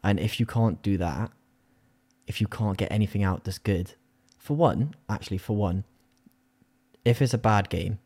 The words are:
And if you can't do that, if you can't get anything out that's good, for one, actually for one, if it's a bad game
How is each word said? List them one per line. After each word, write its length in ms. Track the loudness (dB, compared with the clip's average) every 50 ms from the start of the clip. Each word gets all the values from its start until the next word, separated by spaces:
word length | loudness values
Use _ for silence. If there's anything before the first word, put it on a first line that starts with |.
| 2
And 160 | 2 0 2
if 180 | 0 -4 0 -2
you 60 | -2
can't 380 | 0 2 2 2 2 0 0
do 160 | 0 0 0 0
that, 320 | 0 -2 -2 -4 -6 -6 _ _ _ _ _ _ _ _ _ _ _ _ _ _ _ _ _ _ _
if 160 | -10 -4 -2
you 40 | -2
can't 300 | -4 -2 -2 -2 -2 0
get 160 | -2 -4 -2
anything 300 | 0 0 0 0 0 0
out 220 | 0 0 0 -2 -4
that's 140 | -10 -10 -4
good, 360 | _ 0 0 0 -2 -4 -8 _ _ _ _ _ _ _ _
for 180 | _ -6 -4 0
one, 400 | 2 2 2 2 2 -2 -2 -4 -12 _ -6
actually 300 | -6 -6 -4 -6 -6 -6
for 180 | -4 -2 -2
one, 280 | 0 0 0 -2 -2 -4 _ _ _ _ _ _ _ _ -20 _ _ _ _ _ _ _ _ _ _ _ _ _ _ _
if 180 | 2 4 4
it's 120 | 2 2 2
a 40 | 2
bad 320 | 2 4 4 4 2 0
game 280 | -4 -4 -2 -4 -6 -6 _